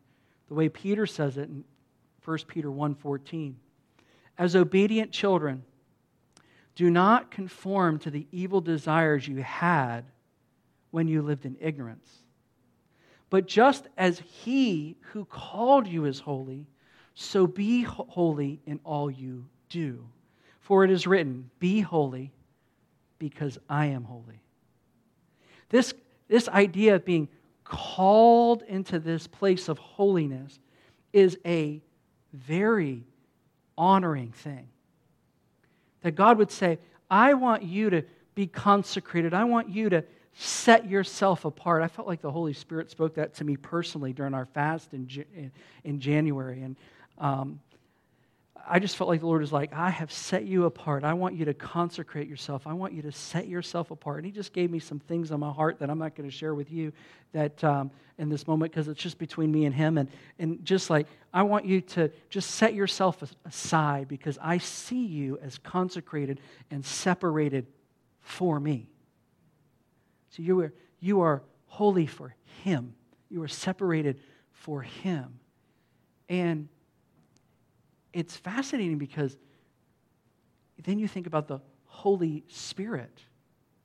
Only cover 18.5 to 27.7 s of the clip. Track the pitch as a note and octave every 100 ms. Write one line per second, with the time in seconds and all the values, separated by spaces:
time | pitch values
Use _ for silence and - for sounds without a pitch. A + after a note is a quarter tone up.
18.5 | D3+ - D3 E3 D3 C#3+ C3 C3 B2+ B2+
19.5 | _ _ F3 D3+ A#2+ A#2 - _ _ _
20.5 | _ - G3 F#3+ F#3 F3+ F#3+ D3 B2+ C3
21.5 | _ F3 G#3+ F3 E3 C#3 B2+ C3+ - _
22.5 | _ _ _ _ _ _ _ D3+ - D3
23.5 | A#2 - D3 D3 C3+ A2+ A#2+ A#2 A2 _
24.5 | _ _ _ _ _ _ _ _ _ _
25.5 | _ _ A#3+ A#3+ - _ _ - A3+ A#3
26.5 | F#3 G3+ F3+ G#3+ F#3+ - E3+ D3 - _
27.5 | _ -